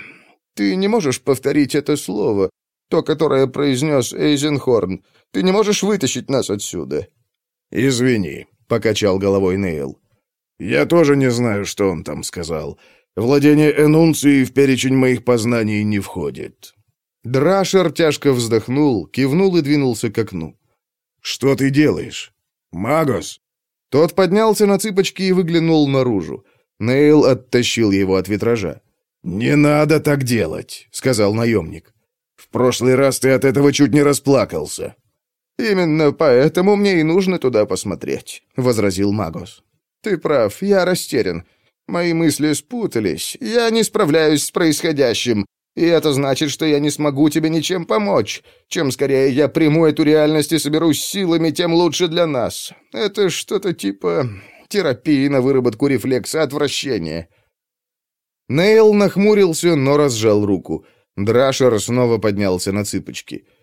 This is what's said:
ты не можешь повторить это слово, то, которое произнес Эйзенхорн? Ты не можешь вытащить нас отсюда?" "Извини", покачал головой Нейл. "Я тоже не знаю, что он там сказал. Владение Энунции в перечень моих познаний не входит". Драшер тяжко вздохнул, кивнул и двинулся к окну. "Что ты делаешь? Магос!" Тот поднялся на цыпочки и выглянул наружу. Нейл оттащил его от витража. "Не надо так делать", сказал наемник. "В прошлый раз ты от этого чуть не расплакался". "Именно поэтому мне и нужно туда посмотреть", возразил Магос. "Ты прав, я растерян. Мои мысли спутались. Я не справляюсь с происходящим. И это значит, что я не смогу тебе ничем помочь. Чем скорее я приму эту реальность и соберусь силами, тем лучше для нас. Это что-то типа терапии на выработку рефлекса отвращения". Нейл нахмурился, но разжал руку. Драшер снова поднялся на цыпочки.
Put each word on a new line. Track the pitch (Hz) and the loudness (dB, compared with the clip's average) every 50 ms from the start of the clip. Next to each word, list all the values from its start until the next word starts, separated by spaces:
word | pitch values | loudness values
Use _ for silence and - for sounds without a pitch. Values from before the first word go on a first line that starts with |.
| - - - _ _ _ _ _ _ _ _ | -16 -20 -20 _ _ _ _ _ _ _ _
ты | - 202 196 190 | -4 -2 -2 0
не | 185 190 202 | 0 -2 0
можешь | 220 233 175 139 127 - | 0 0 0 -2 -4 -4
повторить | - - 135 - - 139 147 151 143 123 - | -2 -2 -2 -2 -2 -2 0 0 0 0 0
это | 147 135 - 151 | -2 -2 -2 -4
слово, | 147 - - - 143 139 135 110 98 95 - - _ _ _ _ _ _ - | -4 -4 -6 -6 -4 -2 -2 0 0 -2 -2 -4 _ _ _ _ _ _ -4
то, | - 165 147 | -2 -2 -2
которое | - 156 139 160 147 139 135 135 | -2 -2 0 0 0 2 2 0
произнес | 131 127 - 143 143 131 123 143 156 143 135 117 - - | 0 0 -2 -2 -2 0 0 0 0 0 0 -2 -2 -4
Эйзенхорн? | - 151 151 151 135 139 156 147 135 - - 123 110 95 90 95 90 _ _ _ _ _ _ | -2 0 0 0 0 0 -2 -2 -2 -2 0 0 0 0 -2 -6 -8 _ _ _ _ _ _
Ты | - - - | -6 -2 0
не | 185 190 | 0 2
можешь | 208 214 202 208 - - | 2 2 0 0 -2 -2
вытащить | 196 214 190 - 127 - 123 117 - | -2 -2 -2 -2 -4 -4 -4 -6 -4
нас | 139 127 101 - | -2 -2 -2 -2
отсюда?" | 98 104 - - - 90 76 65 69 73 - - _ _ _ _ _ _ _ _ _ _ _ _ | -4 -6 -8 -8 -10 -10 -8 -6 -6 -8 -8 -10 _ _ _ _ _ _ _ _ _ _ _ _
"Извини", | - - 123 139 131 117 123 131 123 110 92 78 69 69 - _ _ _ _ - | -4 -2 0 0 0 0 0 0 0 0 -2 -4 -8 -12 -16 _ _ _ _ -4
покачал | 120 113 101 113 107 - 107 101 92 95 | -4 -2 0 -2 -2 0 0 0 0 0
головой | 98 101 98 98 95 92 90 | 0 0 0 2 2 0 0
Нейл. | 98 101 90 82 76 69 67 - - _ _ _ _ _ _ _ _ _ _ _ - | -2 -2 -4 -4 -6 -6 -8 -10 -12 _ _ _ _ _ _ _ _ _ _ _ -12
"Я | - 95 123 147 147 | -6 -2 0 0 0
тоже | 127 165 170 160 143 143 | 2 4 4 4 4 4
не | 139 135 127 | 4 2 2
знаю, | 120 120 123 117 101 101 101 | 0 0 -2 -2 -2 -4 -4
что | 90 - - 104 95 | -6 -4 -2 0 0
он | 90 80 - | -2 -2 -6
там | - 76 - - | -10 -10 -10 -10
сказал. | - - 90 85 78 82 78 76 73 67 - _ _ _ _ _ _ - | -10 -10 -10 -8 -6 -6 -8 -8 -10 -12 -16 _ _ _ _ _ _ -6
Владение | - 107 120 143 143 139 147 151 147 151 151 | -4 0 2 2 4 6 6 6 6 4 4
Энунции | - - 151 151 151 156 165 165 151 - - 143 143 139 131 | 4 4 4 4 4 4 4 4 2 2 2 4 4 4 2
в | 127 - | 0 2
перечень | 135 139 135 135 120 123 131 131 | 2 2 2 2 0 0 0 2
моих | 135 131 127 127 120 117 | 2 2 2 0 0 0
познаний | - 123 117 107 117 120 117 110 107 107 104 104 | 0 0 0 0 0 -2 -2 -2 -2 -2 -2 -2
не | 107 107 101 | 0 -2 -2
входит". | 95 - - 90 80 69 67 73 80 - - _ - - _ _ _ _ _ _ _ _ _ _ - | -4 -6 -8 -8 -8 -8 -8 -10 -14 -16 -18 _ -20 -20 _ _ _ _ _ _ _ _ _ _ -10
Драшер | 120 123 131 135 175 190 196 190 - - 190 180 170 | -4 -2 0 2 2 2 0 0 2 2 2 2 0
тяжко | 139 - 170 156 147 - - 147 135 | 0 0 0 0 0 0 2 0 2
вздохнул, | 120 120 113 113 110 - - 123 139 151 147 123 98 80 | 2 0 0 0 -2 -2 -2 -2 0 2 2 0 0 -4
кивнул | - - - 135 135 135 175 196 196 180 | -6 -4 -2 -2 0 2 2 2 2 2
и | 175 151 | 0 0
двинулся | 135 147 147 139 131 117 107 - 117 | 0 0 0 0 0 -2 -2 -4 -4
к | 104 - | -2 -4
окну. | 110 104 - 90 80 78 - _ _ _ _ _ _ _ _ _ _ _ _ _ | -4 -4 -6 -10 -10 -10 -14 _ _ _ _ _ _ _ _ _ _ _ _ _
"Что | - - - - 117 135 139 | -12 -12 -8 -4 -2 0 0
ты | 110 135 139 | 0 0 0
делаешь? | 135 143 151 139 95 - - - - - - - _ _ _ _ _ _ _ _ - | 2 2 2 2 2 -2 -4 -10 -12 -14 -16 -16 _ _ _ _ _ _ _ _ -12
Магос!" | 85 98 117 147 160 160 143 117 90 80 - - - _ _ _ _ _ _ _ _ _ _ | -8 -4 -2 0 0 0 0 -2 -4 -6 -10 -16 -20 _ _ _ _ _ _ _ _ _ _
Тот | - 135 160 170 - | 0 2 2 2 2
поднялся | - 190 180 175 208 220 220 208 208 214 | 0 0 2 2 2 2 2 2 2 2
на | 202 202 190 | 2 2 0
цыпочки | 196 220 196 190 190 - - - 190 | -2 -2 -2 -2 -2 -2 -2 -4 -2
и | 190 185 | 0 0
выглянул | 185 190 160 170 170 160 165 160 156 147 139 | 0 0 0 0 0 2 2 2 2 2 2
наружу. | 135 135 131 123 113 98 82 73 65 - - _ _ _ _ _ _ - | 2 0 0 0 0 -2 -4 -6 -10 -14 -16 _ _ _ _ _ _ -6
Нейл | 107 113 127 139 147 147 151 151 131 | -2 0 2 4 4 6 6 6 6
оттащил | 127 131 127 - _ - 123 120 - - 117 113 104 98 | 4 2 0 -2 _ 0 0 0 0 0 0 2 2 2
его | 98 98 92 95 | 2 2 2 0
от | 95 90 90 | 0 0 -2
витража. | 104 101 101 117 120 113 95 80 69 - _ _ _ _ _ _ _ _ - | -4 -2 -2 -2 -2 -2 -4 -6 -10 -12 _ _ _ _ _ _ _ _ -12
"Не | 87 85 98 120 135 147 | -8 -6 -4 -2 0 2
надо | 147 147 147 151 151 151 151 156 151 | 4 4 4 4 2 2 2 2 2
так | - 151 143 139 131 | 2 0 -2 0 0
делать", | 120 123 110 92 78 78 80 - - - - - _ | -2 -2 -2 -2 -2 -6 -10 -12 -14 -18 -20 -20 _
сказал | - - - 131 127 101 104 101 104 | -12 -4 -2 0 0 2 2 0 0
наемник. | 113 117 117 113 101 82 80 - 78 - _ _ _ _ _ _ _ _ _ _ | 0 0 0 0 0 -2 -4 -10 -16 -18 _ _ _ _ _ _ _ _ _ _
"В | _ - _ | _ -16 _
прошлый | - 113 123 127 120 - 113 127 127 | -2 0 0 2 0 2 2 2 2
раз | 127 139 135 123 - | 4 2 2 0 0
ты | - 131 | 0 2
от | 131 127 - | 2 2 2
этого | 135 131 143 143 143 139 | 2 2 4 4 2 4
чуть | 139 147 127 101 | 4 2 4 4
не | 147 143 | 4 4
расплакался". | 143 143 139 - 139 139 127 101 92 - 82 76 76 - - 80 69 - _ _ _ _ _ _ _ _ _ _ _ _ - | 2 2 0 0 2 2 2 2 0 -4 -6 -8 -8 -10 -10 -12 -12 -14 _ _ _ _ _ _ _ _ _ _ _ _ -6
"Именно | 247 226 202 185 180 165 151 156 156 143 147 | -2 -2 0 0 0 0 2 2 2 2 2
поэтому | - 165 151 - 127 135 156 156 180 180 202 208 | 2 2 4 4 6 4 4 2 2 2 2 2
мне | 196 202 202 190 170 | 2 2 2 2 2
и | 156 | 2
нужно | 156 165 196 190 185 185 160 | 2 2 2 2 0 0 0
туда | - 131 120 107 107 | 0 0 2 2 0
посмотреть", | - 95 92 - 104 87 - - - 67 64 - - - - _ _ _ | 0 -2 -6 -6 -6 -8 -8 -8 -8 -8 -8 -10 -12 -20 -20 _ _ _
возразил | - 127 127 120 107 104 101 92 90 101 101 101 | -2 0 0 0 2 0 0 0 0 0 0 0
Магос. | 107 98 80 80 87 87 90 - _ _ _ _ _ _ _ _ _ - | -2 -4 -6 -8 -10 -14 -16 -18 _ _ _ _ _ _ _ _ _ -8
"Ты | 220 196 160 | -6 -4 -4
прав, | - 160 151 135 113 101 - - | -2 0 0 2 0 0 -2 -4
я | 190 202 202 190 180 | -2 0 2 2 2
растерян. | 175 185 180 - - - 127 107 95 87 82 - _ _ _ _ _ _ _ _ | 0 0 -2 -4 -4 -2 -2 -2 -2 -4 -8 -10 _ _ _ _ _ _ _ _
Мои | - - 175 175 175 165 | -8 -6 -4 -2 -2 0
мысли | 165 165 160 147 - 147 156 147 | 0 0 0 0 0 0 -2 -2
спутались. | 143 - - 247 240 214 170 - 117 107 92 76 - - - - - | -2 -6 -10 -10 -8 -6 -6 -4 -2 -2 -2 -4 -6 -8 -10 -10 -10
Я | 262 214 220 240 233 226 | -8 -4 -2 0 0 0
не | 220 226 220 | 0 0 0
справляюсь | - - - - 151 147 160 156 151 160 143 - | 0 0 -2 0 2 2 2 2 2 2 0 -2
с | - | -2
происходящим. | - 190 175 160 147 - - 170 160 139 139 120 107 - - 123 117 104 98 - _ _ _ _ - | -2 0 0 0 0 0 -2 -2 0 0 0 0 0 -2 -2 -2 -2 -2 -2 -6 _ _ _ _ -4
И | - 170 | -2 0
это | 165 170 156 143 156 139 | 2 2 2 2 0 0
значит, | 135 143 135 135 - 160 143 | 0 0 0 -2 -2 -2 -4
что | 135 - 156 | -4 -2 -2
я | 160 147 143 | 0 0 0
не | 147 151 | 0 -2
смогу | 139 - 151 147 135 135 151 156 | -2 -2 -2 -2 0 2 0 2
тебе | 147 160 160 160 | 2 0 0 0
ничем | 160 165 147 - 185 185 165 | 0 -2 -2 -2 -4 -4 -4
помочь. | - - 220 214 202 196 139 107 104 - - _ _ _ _ _ - | -2 -2 -2 0 0 0 0 -2 -2 -6 -12 _ _ _ _ _ -10
Чем | - 180 160 139 | -6 -4 -2 -2
скорее | 127 - 147 135 135 131 135 139 | -2 -2 -2 0 2 2 2 2
я | 127 131 151 135 | 2 2 0 0
приму | - 165 160 151 147 160 165 | 0 0 2 2 2 4 2
эту | 156 147 151 160 | 2 2 2 2
реальность | 147 151 156 151 151 156 156 143 - 165 | 2 4 4 4 2 2 0 0 0 -2
и | 151 | -2
соберусь | - 147 151 156 170 165 143 - - | -2 0 -2 0 2 2 0 0 -2
силами, | - - 196 196 170 165 165 160 165 | -6 -6 -4 -2 0 0 0 0 -2
тем | 151 - 175 170 165 | -2 -2 -2 0 2
лучше | 170 175 170 147 - 180 170 | 2 2 0 0 -2 -2 -2
для | 156 175 175 | 0 0 -2
нас. | 160 147 127 110 85 - - - - - _ _ _ - | 0 0 -2 -4 -4 -6 -8 -14 -16 -18 _ _ _ -8
Это | - 226 202 202 - 202 180 | -6 -6 -4 -2 -2 -2 -2
что-то | - - - - - 196 208 196 165 | -2 -4 -6 -6 -6 -4 -4 -4 -6
типа | - - 202 196 - - 180 170 170 139 120 101 92 - - - - _ - | -4 -6 -8 -6 -6 -4 -4 -2 -2 -4 -4 -8 -12 -18 -20 -20 -20 _ -8
терапии | - 202 185 151 123 107 - 160 151 135 135 143 | -4 -2 -2 -2 -2 -2 -2 0 0 2 2 2
на | 143 135 | 0 2
выработку | 123 135 139 131 123 123 113 113 143 | 2 2 2 2 2 0 -2 0 0
рефлекса | 143 139 120 - 127 131 123 101 - - 156 156 | 0 0 0 -2 -2 -2 -2 -4 -4 -4 -4 -4
отвращения". | 143 139 147 147 135 - - - 139 120 101 82 80 76 82 82 - _ _ _ _ _ _ _ _ _ _ _ _ _ _ _ _ _ _ _ _ _ _ _ - | -2 -2 -4 -4 -4 -4 -6 -6 -6 -6 -6 -6 -6 -8 -10 -12 -14 _ _ _ _ _ _ _ _ _ _ _ _ _ _ _ _ _ _ _ _ _ _ _ -4
Нейл | 123 147 180 208 220 220 220 214 208 | -2 0 2 4 6 6 6 6 6
нахмурился, | 208 202 190 - 180 196 214 214 208 196 175 160 - - 175 170 | 4 2 0 0 2 2 2 4 4 4 2 2 0 0 0 2
но | 147 131 135 143 | 2 2 2 2
разжал | 151 151 143 120 110 107 113 104 104 104 | 2 2 0 0 0 2 2 2 2 2
руку. | 101 101 90 - - 82 78 - _ _ _ _ _ _ | 0 0 -2 -4 -6 -8 -8 -10 _ _ _ _ _ _
Драшер | - 101 104 110 120 135 135 131 - 135 127 117 104 | -6 -2 0 2 2 2 0 2 2 2 2 2 2
снова | 98 - 120 127 127 120 117 107 | -2 -2 0 0 2 2 0 0
поднялся | 92 110 104 98 104 98 92 90 - 101 95 | 0 -2 -2 0 0 -2 -2 -2 -2 -4 -4
на | 104 104 | -4 -4
цыпочки. | - - 95 - - - - - - - - - _ _ _ | -4 -6 -8 -8 -10 -14 -16 -14 -14 -14 -16 -16 _ _ _